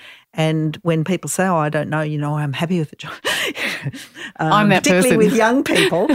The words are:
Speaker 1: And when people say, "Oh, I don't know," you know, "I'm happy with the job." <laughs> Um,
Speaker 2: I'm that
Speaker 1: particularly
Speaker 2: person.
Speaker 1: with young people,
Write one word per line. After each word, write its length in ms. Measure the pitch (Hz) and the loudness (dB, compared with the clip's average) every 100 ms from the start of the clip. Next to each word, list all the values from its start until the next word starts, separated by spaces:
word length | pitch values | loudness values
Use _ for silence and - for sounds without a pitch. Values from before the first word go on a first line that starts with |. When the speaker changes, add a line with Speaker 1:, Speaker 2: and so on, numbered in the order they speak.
| - - _ | -16 -20 _
Speaker 1:
And 440 | - 160 156 156 151 | -4 0 0 -2 -4
when 220 | 170 160 | -2 -2
people 260 | 151 175 151 | 0 -4 -4
say, 160 | - 190 | -2 0
"Oh, 120 | 165 | 0
I 120 | 151 | 0
don't 200 | 156 135 | -2 -4
know," 120 | 151 | -4
you 160 | 151 151 | -4 -4
know, 180 | 147 151 | -4 -2
"I'm 180 | 147 | -4
happy 260 | 127 165 180 | -4 -2 -2
with 100 | 147 | -4
the 60 | - | -8
job." 180 | 156 - | -14 -8
<laughs> 760 | 539 - 494 - - - 139 - - - - - | -4 -4 -4 -6 -8 -6 -8 -10 -14 -16 -14 -6
Um, 140 | 156 | 0
Speaker 2:
I'm 180 | 202 208 | 4 4
that 140 | - | 4
Speaker 1:
particularly 260 | 196 185 254 | 4 4 4
Speaker 2:
person. 60 | - | 4
Speaker 1:
with 160 | - 226 | 4 4
young 260 | 220 262 | 2 2
people, 460 | 320 - 370 330 311 | 2 2 2 2 2